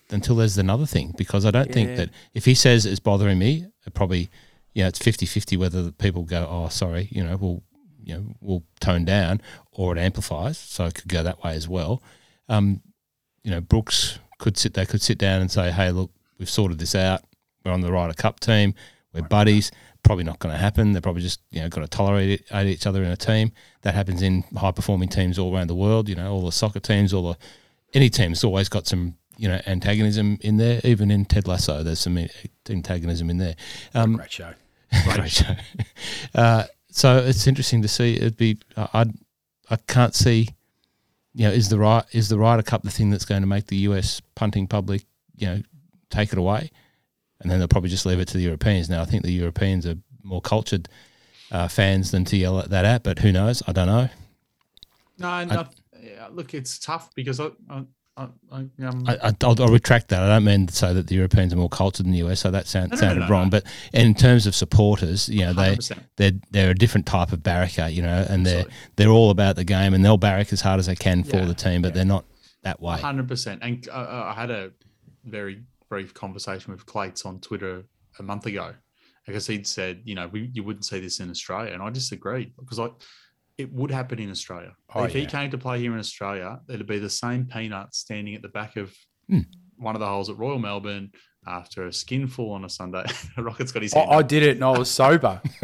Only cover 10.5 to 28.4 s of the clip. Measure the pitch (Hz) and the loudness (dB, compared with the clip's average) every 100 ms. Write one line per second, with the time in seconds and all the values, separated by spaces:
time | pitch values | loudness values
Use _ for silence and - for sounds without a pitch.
10.5 | 160 - - 85 - - 87 82 87 85 | -8 -12 -6 -6 -6 -4 -2 -2 -4 -6
11.5 | 80 80 90 80 123 - _ _ _ _ | -6 -6 -4 -4 -4 -8 _ _ _ _
12.5 | 107 101 98 - _ _ _ _ _ 110 | 2 2 0 -6 _ _ _ _ _ -6
13.5 | 85 85 113 107 - - - - _ - | -6 2 2 2 -2 -2 -6 -18 _ -2
14.5 | 101 107 - 95 107 - 92 98 95 92 | 0 -2 -2 -2 0 0 0 2 2 0
15.5 | - 90 87 92 90 90 - _ _ 90 | 0 0 2 0 0 -4 -8 _ _ -6
16.5 | - 98 80 85 98 95 92 - _ _ | 0 0 0 -2 0 0 0 -6 _ _
17.5 | _ 92 90 90 90 85 80 117 - - | _ -4 -2 -2 -2 -4 -4 -4 -4 0
18.5 | 110 101 98 - _ _ 85 78 104 107 | 4 4 0 -10 _ _ -10 0 4 6
19.5 | 104 104 - - _ - 98 82 82 82 | 4 2 -8 -20 _ 2 2 -2 -6 -6
20.5 | 76 98 - 104 98 95 87 90 - _ | -2 -2 2 2 0 -2 -4 -6 -8 _
21.5 | 82 82 82 76 - 98 101 98 98 - | -8 -6 -6 -8 -2 0 2 0 -2 -4
22.5 | 101 98 90 104 95 90 90 - 110 110 | -2 -2 -2 -2 -2 -2 -4 0 0 0
23.5 | - _ _ 104 92 95 90 95 92 - | -4 _ _ -4 -2 -2 -2 0 0 -2
24.5 | - 95 90 - 98 92 - 92 90 90 | -4 -4 -2 -2 -2 0 0 -2 -2 -2
25.5 | 92 87 87 101 113 104 85 90 101 90 | -2 -2 0 2 2 0 -6 -4 -4 -2
26.5 | - 110 104 - 104 101 95 87 85 - | -2 -2 -4 0 2 4 2 -2 -6 -12
27.5 | - _ _ _ 135 131 - 90 82 | -20 _ _ _ 4 4 4 0 2